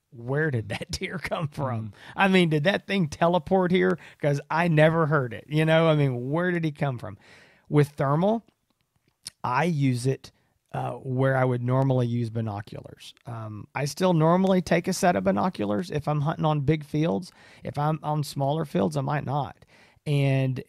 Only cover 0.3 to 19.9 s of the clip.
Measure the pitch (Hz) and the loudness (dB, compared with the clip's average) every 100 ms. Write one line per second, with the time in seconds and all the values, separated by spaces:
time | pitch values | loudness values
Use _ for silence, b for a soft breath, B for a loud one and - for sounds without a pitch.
0.3 | 139 160 123 104 - 180 - 185 175 - | 0 0 0 -4 -8 -8 -8 -8 -8 -6
1.3 | 196 151 156 135 113 110 - B B 190 | -4 -4 -4 -4 -4 -8 -12 B B 4
2.3 | 190 175 156 160 202 - 196 151 - 170 | 6 4 2 2 0 -2 -2 -2 0 2
3.3 | 180 - 190 180 185 185 175 B B 147 | 2 0 0 2 2 2 0 B B -2
4.3 | 143 - 156 175 151 156 165 156 156 123 | -2 -2 0 2 6 6 4 2 2 0
5.3 | 104 - 151 160 160 165 151 143 120 127 | -6 -4 0 4 4 4 4 2 0 -4
6.3 | 156 180 175 160 143 143 120 98 95 B | -2 0 0 -2 -2 -4 -4 -10 -14 B
7.3 | B B B B 147 143 - 139 147 196 | B B B B 2 2 0 0 2 2
8.3 | 226 - _ _ _ _ _ _ _ - | 0 -4 _ _ _ _ _ _ _ -20
9.3 | - 113 127 170 151 135 120 127 131 - | -8 -2 0 0 2 2 0 0 -2 -6
10.3 | _ _ _ _ 135 131 120 135 127 135 | _ _ _ _ -8 -6 -8 -6 0 2
11.3 | 131 131 123 120 131 135 127 123 120 117 | 2 2 0 0 0 2 2 0 -2 -4
12.3 | 113 110 101 - - - - - - - | -4 -6 -8 -10 -14 -16 -18 -20 -20 -16
13.3 | 120 107 104 - 127 143 - 185 165 156 | -12 -12 -14 -10 -6 -6 0 2 4 4
14.3 | 180 190 185 175 170 190 180 185 190 190 | 4 4 2 2 0 0 0 2 2 2
15.3 | 196 190 - 202 208 175 147 151 151 143 | 0 0 -2 -4 -4 -4 -6 -2 -2 -2
16.3 | 165 160 151 135 156 147 151 160 190 185 | 0 0 0 0 -2 -2 -2 0 -2 -6
17.3 | - B B - - 151 156 151 151 143 | -18 B B -10 -4 -2 -2 -2 -4 -4
18.3 | - 139 156 151 175 190 147 135 147 - | -4 -2 -2 -2 0 0 -2 -4 -4 -4
19.3 | 143 117 - _ b b | -4 -6 -10 _ b b